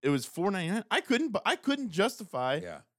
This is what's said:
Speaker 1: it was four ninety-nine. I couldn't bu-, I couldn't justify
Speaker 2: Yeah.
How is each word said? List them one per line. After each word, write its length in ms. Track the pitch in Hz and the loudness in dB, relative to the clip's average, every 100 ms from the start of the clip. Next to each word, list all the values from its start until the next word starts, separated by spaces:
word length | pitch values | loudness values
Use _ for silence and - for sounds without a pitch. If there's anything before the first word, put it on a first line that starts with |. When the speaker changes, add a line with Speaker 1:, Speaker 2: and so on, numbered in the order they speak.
Speaker 1:
it 80 | 131 | 0
was 160 | 143 | 0
four 260 | 120 - 185 | -2 -2 0
ninety-nine. 340 | 190 165 208 208 | 0 0 -2 0
I 100 | 262 | -2
couldn't 280 | - 269 311 | 2 0 2
bu-, 80 | 196 | 0
I 120 | - 349 | 0 0
couldn't 340 | - 277 254 | 0 0 -2
justify 720 | 160 214 - 202 131 127 143 | 2 2 0 -8 -2 0 0
Speaker 2:
Yeah. 180 | 123 76 - | -2 -12 -16